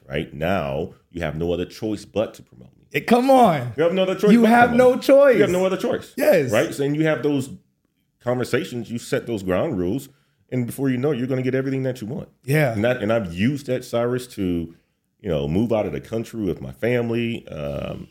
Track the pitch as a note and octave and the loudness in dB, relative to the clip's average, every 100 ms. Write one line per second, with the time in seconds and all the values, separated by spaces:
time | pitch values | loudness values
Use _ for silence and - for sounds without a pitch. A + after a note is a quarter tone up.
0 | C2 D2 - C#2+ E2 G2 C#2+ C#2 F#2 - | -10 -8 -8 -6 -2 -2 -2 -6 -8 -12
1 | _ E2+ D#2+ D2+ E2+ E2+ F2+ - A2 G2+ | _ -8 -6 -4 -4 -4 -6 -8 -8 -8
2 | - G2 A2 - _ - - _ _ D3+ | -6 -4 -4 -8 _ -20 -20 _ _ -6
3 | D3+ B3 C4 C4 A3 D3+ A#2+ A2+ E3+ F#3+ | 0 2 6 6 6 4 -2 0 0 2
4 | F#3 F#3 G#3 A#3 A3 A#3+ B3 A#3 B3+ B3+ | 0 2 6 6 8 6 6 6 4 4
5 | - C#4 C#4 G#3 G3 F3+ F#3+ F#3 A#3 - | 6 8 8 6 4 2 0 0 -2 -4
6 | - - D4+ F#3 B2+ A2 - - C#3 D3+ | -8 0 4 4 4 0 0 -2 -2 0
7 | D#3 C#3 D3 C#3 B2+ F#2+ _ _ _ _ | 0 0 0 -2 -4 -12 _ _ _ _
8 | _ _ A#2+ B2 A#2 C3 - A#2+ G2 A2+ | _ _ -4 -4 -2 -4 -4 -8 -8 -10
9 | - C3 A#2 G#2+ F#2 F2+ D#3+ G2+ F2 C3+ | -6 -6 -4 -4 -2 -2 -2 -2 -2 -4
10 | C3+ _ _ _ _ B2+ A#2 - C3+ B2 | -8 _ _ _ _ -6 -6 -4 -2 -2
11 | C#3+ A#2+ B2+ C3 B2+ C3 C3+ C3+ C3 B2+ | -2 -2 -4 -4 -2 -2 -4 -4 -4 -6
12 | G#2 D3+ - _ B2+ D3+ C#3 A2 A#2 B2 | -10 -10 -14 _ -4 0 0 0 0 0
13 | G2+ A2+ F2+ F2 A#2 C#3+ - B2+ - A#2 | -2 -2 -2 -2 -2 -2 -4 -6 -4 -4
14 | A#2+ B2 B2+ - F#2 E2+ E2 - _ _ | -2 -4 -8 -6 -4 -4 -6 -12 _ _
15 | _ _ G#2 D2+ C#2+ F2+ A#2+ A2 F#2+ C#2+ | _ _ -4 -2 0 0 0 0 -2 -6
16 | - A2+ A2+ A2+ F#2+ D2 C2 - A#2 B2 | -8 -8 -8 -6 -4 -6 -10 -6 -2 -2
17 | A#2 A#2 A#2 A2+ - D#2 C#2+ C#2+ - - | -2 -4 -4 -6 -10 -10 -8 -6 -8 -12
18 | - | -14